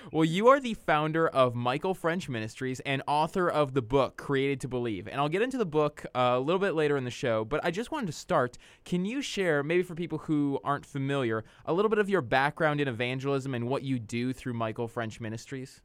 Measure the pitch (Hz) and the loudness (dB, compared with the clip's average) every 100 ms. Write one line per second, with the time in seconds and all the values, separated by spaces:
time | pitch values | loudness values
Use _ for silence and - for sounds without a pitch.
0 | 180 151 165 175 233 285 247 214 - 156 | -4 2 2 6 6 6 4 -4 0 2
1 | 156 160 165 131 127 120 123 147 185 185 | 2 2 2 4 2 2 -2 0 -2 -2
2 | 165 180 147 117 107 - 131 127 139 135 | -2 -2 -4 -6 -6 -6 -6 -6 -4 -4
3 | - 147 165 190 175 147 139 135 110 139 | 0 0 0 0 2 2 2 0 2 2
4 | 120 - - 135 139 131 131 123 120 95 | 2 -2 -2 0 0 -2 -4 -4 -2 -4
5 | 90 131 147 180 254 262 185 151 147 - | -6 -2 -2 0 -2 -2 0 2 0 -2
6 | - 127 123 123 139 185 196 156 147 143 | -6 0 2 2 2 0 0 2 2 2
7 | 123 - 131 110 110 147 175 175 240 311 | -2 -2 0 0 0 -2 -2 -2 -4 -4
8 | 190 - - 165 123 - - - - 180 | -4 -6 0 2 2 -4 -20 -20 -4 -2
9 | 190 269 - 202 180 147 147 175 180 165 | -2 -4 -4 -2 2 2 2 0 0 -6
10 | 170 156 - 151 143 135 - 143 - 139 | -6 -6 0 0 2 0 -2 -4 -4 -4
11 | 135 139 120 110 - - - 170 214 214 | -2 0 0 -2 -4 -10 -2 2 4 2
12 | 196 190 120 131 143 - 160 147 143 113 | 2 0 4 4 2 2 2 2 0 0
13 | 123 131 139 139 135 123 120 135 139 127 | -2 -2 -2 -2 -2 -2 -2 -2 -2 -4
14 | 107 120 127 127 127 120 113 110 113 123 | -2 -4 -2 -4 -6 -4 -4 -4 -6 -4
15 | 113 110 113 113 - 135 131 - | -6 -6 -8 -8 -10 -12 -12 -18